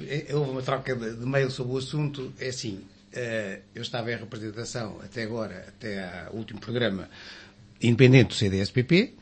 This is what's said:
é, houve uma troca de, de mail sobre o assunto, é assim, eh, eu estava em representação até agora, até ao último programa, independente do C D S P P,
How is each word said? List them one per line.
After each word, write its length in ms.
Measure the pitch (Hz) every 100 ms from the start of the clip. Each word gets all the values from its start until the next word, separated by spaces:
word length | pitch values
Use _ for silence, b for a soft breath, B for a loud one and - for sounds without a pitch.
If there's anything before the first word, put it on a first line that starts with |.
| -
é, 280 | 143 - 143
houve 160 | 135
uma 100 | 131
troca 320 | 131 131 131
de, 220 | 120 110 117
de 100 | 127
mail 240 | 139 127
sobre 240 | 135 123
o 40 | 131
assunto, 560 | 131 151 147 135 131 -
é 120 | 127
assim, 320 | 127 117 95 - - _
eh, 480 | 127 117 110 101 90 -
eu 80 | 117
estava 300 | 117 123 113
em 60 | 113
representação 800 | 107 110 107 104 113 123 107 87
até 220 | 98 120
agora, 400 | 110 117 101 92 -
até 560 | - 110 98 90 90 85
ao 80 |
último 260 | 113 110 104
programa, 480 | - 120 113 95 92 B B B B B - -
independente 480 | 117 117 127 131 104
do 40 |
C 160 | - 101
D 100 | 95
S 120 | 101
P 100 | 123
P, 300 | 127 170 269 -